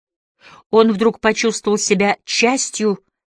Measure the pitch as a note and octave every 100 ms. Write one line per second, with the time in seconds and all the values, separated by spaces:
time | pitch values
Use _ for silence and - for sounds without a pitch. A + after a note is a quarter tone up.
0 | _ _ _ _ - - - G#3+ A3+ G3
1 | A3 - A3 G#3+ A#3 G#3+ - G#3 - G3
2 | G3+ - - - A3+ C4 - - G#3+ F#3+
3 | _ _ _